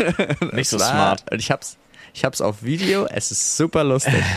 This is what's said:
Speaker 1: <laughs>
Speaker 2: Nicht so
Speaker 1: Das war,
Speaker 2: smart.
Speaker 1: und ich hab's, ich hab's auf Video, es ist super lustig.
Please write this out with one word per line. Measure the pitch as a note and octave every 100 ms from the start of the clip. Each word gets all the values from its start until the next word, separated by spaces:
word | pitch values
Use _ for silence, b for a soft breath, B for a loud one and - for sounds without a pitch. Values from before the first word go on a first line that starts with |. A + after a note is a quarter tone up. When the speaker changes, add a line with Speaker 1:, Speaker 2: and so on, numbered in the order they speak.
| E3+ -
Speaker 1:
<laughs> | F3 D3 F3
Speaker 2:
Nicht | A2+ C3+
so | G#2+
Speaker 1:
Das | G#2+
war, | D3 D#3 -
Speaker 2:
smart. | -
Speaker 1:
und | A2+
ich | -
hab's, | C#3 - - _ B B
ich | - C3+
hab's | -
auf | G#2+ G#2+
Video, | A2+ E3 F#3+ G3 -
es | - -
ist | G#2 - -
super | D#3+ E3
lustig. | C#3+ C3 C3+ B2+ F#2